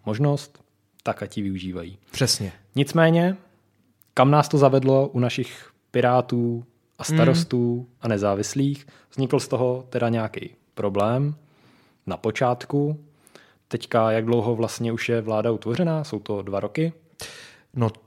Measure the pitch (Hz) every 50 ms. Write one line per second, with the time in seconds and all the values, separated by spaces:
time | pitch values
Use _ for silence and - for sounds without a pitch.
0 | - 107 107 117 147 143 143 143 - - _ _ _ _ _ _ _ _ _ _
1 | - 117 107 - 101 - - 113 101 98 95 92 92 92 90 87 85 87 98 -
2 | _ _ - - 131 120 - - 101 92 - - _ _ - 135 139 139 - 165
3 | 160 165 165 170 170 185 190 - - _ _ _ _ _ _ _ _ _ _ _
4 | _ _ - - 127 139 147 151 143 - 160 139 139 131 135 135 131 135 135 135
5 | 139 - - 123 123 120 - 135 117 - - - - - _ _ _ _ - 123
6 | 120 123 123 127 123 - 127 120 117 117 117 117 120 _ _ _ _ _ _ -
7 | - - 156 160 165 165 165 170 165 - 127 123 120 120 120 123 127 - _ _
8 | - 113 107 98 104 101 98 101 107 - - 139 139 143 143 139 - - - -
9 | _ _ - 139 135 127 147 131 - - 139 120 127 123 127 127 127 - - 120
10 | 117 117 117 113 110 107 - - - - - _ _ _ - - 104 101 98 101
11 | 101 110 120 135 143 147 151 - _ _ _ _ _ _ _ _ _ _ _ _
12 | - 95 85 - - 110 - - 131 123 123 123 - - 143 143 143 151 156 151
13 | - _ _ _ _ _ _ - - _ _ _ _ - - - - - - 113
14 | 113 110 110 113 113 117 120 117 104 120 117 110 117 104 - - 117 117 113 117
15 | - - 117 113 107 110 110 107 107 117 113 - - 110 120 139 180 165 160 156
16 | 151 - 110 104 - - 104 101 98 101 98 98 107 104 - 156 160 165 165 -
17 | _ _ _ - - - - - - - - _ _ _ - 127 117 107 - -
18 | _